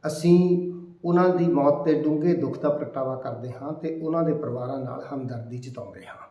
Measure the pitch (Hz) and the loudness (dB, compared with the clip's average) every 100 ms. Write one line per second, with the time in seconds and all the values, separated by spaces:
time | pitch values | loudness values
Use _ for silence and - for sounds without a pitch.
0 | 156 165 175 175 180 175 - - - - | -6 0 6 8 8 2 0 -8 -14 -8
1 | 170 175 180 175 170 143 143 139 156 147 | 2 4 4 4 2 4 4 4 2 2
2 | 151 151 165 160 135 110 147 147 147 - | 2 2 2 2 0 -2 -2 -2 -4 -4
3 | 131 131 - 117 123 - 143 156 165 160 | -4 -4 -8 -8 -10 -10 -10 -8 -8 -6
4 | 160 165 165 147 - 123 123 135 127 - | -2 0 2 0 -2 -6 -6 -6 -6 -8
5 | - 139 123 117 113 123 127 - - - | -8 -8 -8 -8 -10 -12 -12 -12 -14 -16
6 | - - - | -18 -18 -20